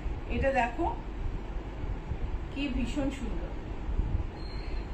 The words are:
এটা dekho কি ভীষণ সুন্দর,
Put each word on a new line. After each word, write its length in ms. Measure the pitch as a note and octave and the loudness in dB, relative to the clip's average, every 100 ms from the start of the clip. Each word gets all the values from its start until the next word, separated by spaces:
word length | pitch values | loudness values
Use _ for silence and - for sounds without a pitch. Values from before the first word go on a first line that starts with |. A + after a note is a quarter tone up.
| - - - | -4 -2 -2
এটা 220 | A#3 C4+ | 2 4
dekho 440 | B3+ A#3 - E4 D#4+ - - - - - - - - - - - - - - - | 6 4 4 0 0 -4 -2 0 0 -2 -4 -4 -4 -2 -2 -2 -2 0 -2 -2
কি 140 | C#4 C#4 | 0 2
ভীষণ 420 | B3+ A#3+ D4 C#4 | 2 2 2 2
সুন্দর, 380 | - A3 - - - - - - - - - - B2 - - - - - | 0 -2 0 -2 -4 -4 -4 0 2 2 2 -2 -4 -6 -6 -4 -4 -4